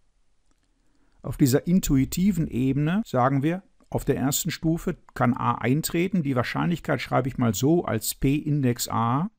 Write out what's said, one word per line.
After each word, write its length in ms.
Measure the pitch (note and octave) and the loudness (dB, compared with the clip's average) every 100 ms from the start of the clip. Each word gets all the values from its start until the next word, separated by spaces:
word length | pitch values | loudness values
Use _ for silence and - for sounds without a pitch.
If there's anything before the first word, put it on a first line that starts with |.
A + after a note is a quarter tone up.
| _ _ _ _ _ _ _ _ _ _ _ _ | _ _ _ _ _ _ _ _ _ _ _ _
Auf 140 | - - | -10 0
dieser 300 | C#3 C#3+ - | 4 4 2
intuitiven 800 | F3+ - C3+ C3+ - G3 E3+ D#3 | 0 2 2 2 0 0 0 -2
Ebene 560 | A#2 C3 C3+ D3+ F#3+ | 0 0 0 0 0
sagen 380 | - B2+ B2+ C#3 | -2 0 2 2
wir, 220 | D3 F3+ - _ - | 0 -2 -8 _ -8
auf 140 | - | -4
der 120 | - B2 | -2 0
ersten 360 | B2+ C#3 E3 | 0 -2 -4
Stufe 440 | - E3 D#3+ - D#3+ - | -4 -2 -2 -2 -8 -10
kann 200 | - B2 | -2 0
A 220 | - A#2+ A#2+ | 2 0 0
eintreten. 680 | A#2 C#3+ - E3+ F#3 F#3 | 0 0 0 -2 0 0
Die 140 | C#3 B2 | 0 -2
Wahrscheinlichkeit 640 | A#2 C#3 D#3 F3 - C#3 | -2 -2 -2 -2 -2 -4
schreibe 260 | - C3 C3 | 0 0 0
ich 100 | - | 0
mal 160 | A#2 | 0
so 320 | G2+ C3 F3 | 2 2 2
als 300 | - G#2+ - | 2 -2 -4
P 220 | - C3+ D3 | -2 0 0
Index 520 | D#3 D3 B2+ A2+ - | 0 0 0 0 -2
A. 420 | A2 A#2 C3 F#3+ | -2 0 0 -2